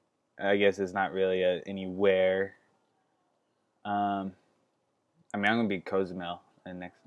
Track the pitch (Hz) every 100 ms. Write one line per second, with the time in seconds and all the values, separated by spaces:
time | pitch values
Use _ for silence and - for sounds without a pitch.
0 | _ _ _ - 196 104 196 190 190 98
1 | 92 92 95 92 92 87 - 98 95 92
2 | 101 92 92 95 98 - _ _ _ _
3 | _ _ _ _ _ _ _ _ 104 104
4 | 101 101 95 92 _ _ _ _ _ _
5 | _ _ _ 101 101 113 110 95 - 98
6 | 95 92 87 87 _ _ - 90 90 -